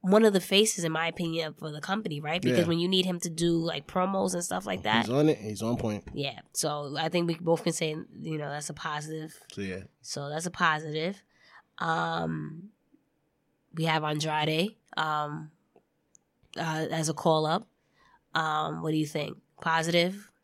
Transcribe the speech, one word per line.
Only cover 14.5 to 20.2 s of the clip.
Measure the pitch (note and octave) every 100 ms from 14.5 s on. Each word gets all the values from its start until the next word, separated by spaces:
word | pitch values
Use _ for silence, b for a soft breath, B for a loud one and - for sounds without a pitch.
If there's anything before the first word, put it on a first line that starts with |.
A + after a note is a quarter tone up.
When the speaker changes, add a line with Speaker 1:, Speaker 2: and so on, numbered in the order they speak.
| D#3 G3+ - _ -
Speaker 1:
um, | D#3 D3+ D3+ D3+ D#3 _ _ - _ _ _ _ _ _ _ -
uh, | E3 D#3+ D#3
as | D#3+ D#3
a |
call-up. | D3+ E3+ D#3 D#3 F3+ - _ b b b b _
Um, | D#3+ D#3+ D3+ D#3 D#3+
what | D#3+
do | D#3
you | D3
think? | D#3 D3 - _ _
Positive? | E3 E3 D#3+ E3+ F3+ G3+